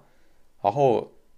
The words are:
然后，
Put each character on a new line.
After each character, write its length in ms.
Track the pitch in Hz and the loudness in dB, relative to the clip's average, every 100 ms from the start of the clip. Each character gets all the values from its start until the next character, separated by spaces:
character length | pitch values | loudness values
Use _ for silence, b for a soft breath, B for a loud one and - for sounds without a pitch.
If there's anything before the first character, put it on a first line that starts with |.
| b b b b b _ | b b b b b _
然 100 | 101 | -4
后， 400 | 135 135 107 - - _ | 0 0 0 -4 -16 _